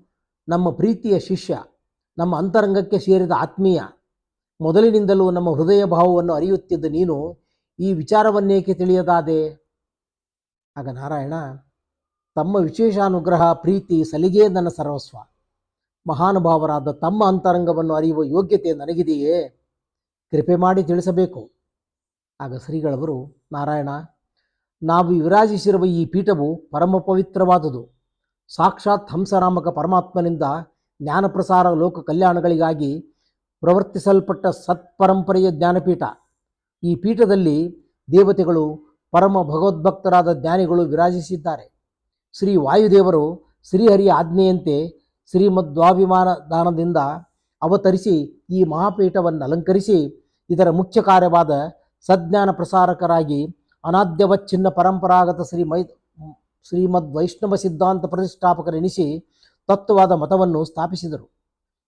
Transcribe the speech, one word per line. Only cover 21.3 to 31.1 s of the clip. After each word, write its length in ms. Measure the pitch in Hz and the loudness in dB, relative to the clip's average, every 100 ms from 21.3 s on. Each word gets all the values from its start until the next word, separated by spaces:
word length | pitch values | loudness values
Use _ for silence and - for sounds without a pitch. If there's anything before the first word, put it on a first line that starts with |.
| 143 110 _ _ _ _ _ _ _ _ - | -6 -20 _ _ _ _ _ _ _ _ -16
ಆಗ 160 | 139 127 | -14 -12
ಶ್ರೀಗಳವರು, 880 | - 156 151 131 156 131 143 _ _ | -10 -6 -4 -4 -6 -8 -12 _ _
ನಾರಾಯಣ, 360 | 147 143 151 143 147 160 _ _ _ _ _ _ _ | -8 -4 -4 -6 -10 -14 _ _ _ _ _ _ _
ನಾವು 260 | 160 170 175 | 0 0 2
ವಿರಾಜಿಸಿರುವ 760 | 175 160 202 220 208 202 190 | 0 2 4 4 2 0 2
ಈ 220 | 185 170 160 | 0 0 -2
ಪೀಠವು 500 | 190 202 165 147 170 | -2 0 0 -2 -6
ಪರಮ 420 | - 147 175 190 | -8 -2 0 0
ಪವಿತ್ರವಾದುದು. 920 | 190 190 190 185 185 180 151 123 117 _ _ _ _ _ _ | 0 -2 -2 -2 2 2 0 -8 -14 _ _ _ _ _ _
ಸಾಕ್ಷಾತ್ 640 | - 180 - 208 202 202 | -2 0 0 -2 -2 -4
ಹಂಸನಾಮಕ 580 | 170 190 190 185 180 165 | -6 -2 0 0 0 -4
ಪರಮಾತ್ಮನಿಂದ 760 | 170 185 185 180 185 170 160 139 156 160 _ _ _ | -4 0 0 0 -4 -4 -2 -4 -6 -10 _ _ _
ಜ್ಞಾನಪ್ರಸಾರ 640 | 147 | -6